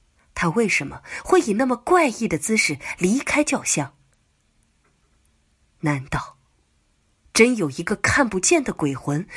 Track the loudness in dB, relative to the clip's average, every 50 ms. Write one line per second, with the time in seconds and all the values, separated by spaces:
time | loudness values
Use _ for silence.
0 | _ _ _ _ _ _ -6 -2 -2 0 2 2 2 2 0 -2 -4 -6 -10 -14
1 | -16 -16 -16 -10 0 4 4 4 4 2 0 0 2 0 0 -2 2 4 4 4
2 | 4 2 0 -2 -2 -2 -2 -2 -2 0 0 0 2 0 -2 -4 -8 -12 -6 -2
3 | 0 0 2 0 0 0 0 0 0 0 0 -2 -2 -2 -2 -2 -2 -4 _ _
4 | _ _ _ _ _ _ _ _ _ _ _ _ _ _ _ _ _ _ _ _
5 | _ _ _ _ _ _ _ _ _ _ _ _ _ _ _ -4 -2 -2 -2 -2
6 | -4 -6 -8 -8 -8 -10 -18 _ _ _ _ _ _ _ _ _ _ _ _ _
7 | _ _ _ _ _ _ 2 4 4 4 4 0 -2 -4 -4 -6 -4 -4 -4 -2
8 | 0 0 2 2 2 2 0 -2 2 2 2 2 2 -2 -4 -2 -2 -4 -4 -4
9 | -4 -4 -4 -4 -4 -8 -10